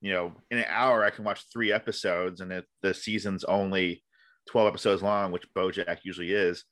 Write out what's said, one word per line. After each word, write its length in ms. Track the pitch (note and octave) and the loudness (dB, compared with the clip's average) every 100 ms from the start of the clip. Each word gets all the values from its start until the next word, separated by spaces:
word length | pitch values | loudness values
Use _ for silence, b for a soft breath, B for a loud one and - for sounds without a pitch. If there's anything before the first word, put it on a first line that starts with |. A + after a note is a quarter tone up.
you 120 | G2+ | -4
know, 180 | F#2 F2 - _ | -2 -2 -8 _
in 80 | A#2+ | -4
an 60 | A2+ | -2
hour, 360 | G2+ C3 A#2 | 2 4 4
I 60 | G#2 | 4
can 140 | - G#2+ | 0 -4
watch 200 | G2+ - | -6 -8
three 200 | A#2 A2 | -4 2
episodes, 680 | G#2 A2+ G#2 G2+ F2 F#2 F2+ | 2 0 -4 0 0 -2 -4
and 120 | F#2 | -8
if 120 | F#2 - _ | -8 -10 _
the 100 | G2 | -2
season's 500 | F#2 - G#2+ G#2 F#2+ - | -2 -4 -4 -2 -4 0
only 580 | G2 G2 F#2+ F2+ E2+ _ _ _ _ - | 0 2 2 0 -2 _ _ _ _ -2
twelve 200 | A#2+ A2 | 4 4
episodes 340 | - A2 F#2+ | 4 2 2
long, 300 | G2 G#2 G2 | 2 0 0
which 200 | F2 - - | -4 -6 -2
BoJack 460 | F#2 F#2 E2+ F2 | -2 -2 -4 -6
usually 280 | F#2+ F2+ F2 | -8 -8 -2
is, 320 | G#2 F2+ F2 - | 2 2 0 -10